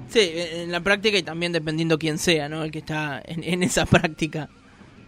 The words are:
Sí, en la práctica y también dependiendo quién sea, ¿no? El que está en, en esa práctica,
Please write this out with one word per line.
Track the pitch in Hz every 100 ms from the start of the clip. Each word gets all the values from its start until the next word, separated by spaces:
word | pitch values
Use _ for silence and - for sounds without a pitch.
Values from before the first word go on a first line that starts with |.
| -
Sí, | 233 180
en | 160 170 170 170
la | 175
práctica | 175 202 214 202
y |
también | 151 165 175
dependiendo | 165 156 156 165 156
quién | 160 151
sea, | - 160 147
¿no? | 156
El | 156
que | 156
está | 151 151 151 131
en, | - 165
en | 156 180
esa | 165 175
práctica, | 151 185 170 151 156 160 143 - - - - -